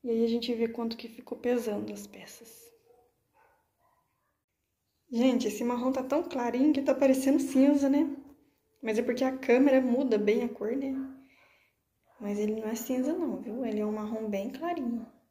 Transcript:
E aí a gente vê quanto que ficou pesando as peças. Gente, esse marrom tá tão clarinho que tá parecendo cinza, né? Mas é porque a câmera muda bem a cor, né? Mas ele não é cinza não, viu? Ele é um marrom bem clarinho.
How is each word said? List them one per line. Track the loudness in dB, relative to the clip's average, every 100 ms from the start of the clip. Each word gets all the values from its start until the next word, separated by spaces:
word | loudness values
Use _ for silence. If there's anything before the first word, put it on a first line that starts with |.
E | -2
aí | 0
a | 2
gente | 0 -2
vê | -2 -2
quanto | -2 -6 -6
que | -14
ficou | -18 -14 -8
pesando | -2 -2 -2 -6 -8
as | -12 -14
peças. | -18 -20 -20 -20 -20 -20 _ _ _ _ _ _ _ _ _ _ _ _ _ _ _ _ _ _ _ _ _ _ _ _
Gente, | 2 2 2 0
esse | -2
marrom | -4 -2 -2
tá | -2
tão | -2 -2 -2
clarinho | -4 -2 2 4
que | 4
tá | 2
parecendo | 4 4 4 4 2
cinza, | 2 4 6 6 4
né? | 2 0 -4 -14 -20 _ _ _ _
Mas | -2 0
é |
porque | 0 0
a | 0 -2
câmera | 2 6 6 6
muda | 4 0 2 2
bem | 2 2
a | 0
cor, | -4 -4
né? | -4 -4 -6 -8 -12 -20 _ _ _ _ _ _ _ _ _
Mas | -6 -2
ele | -2 -2
não | -4
é |
cinza | -6 -4 -2 -2
não, | -2 -4 -6
viu? | -8 -6 -4
Ele | -4
é |
um | -4
marrom | -4 -6 -6 -4
bem | -4 -6
clarinho. | -6 -6 -4 -4 -6 -10 _ _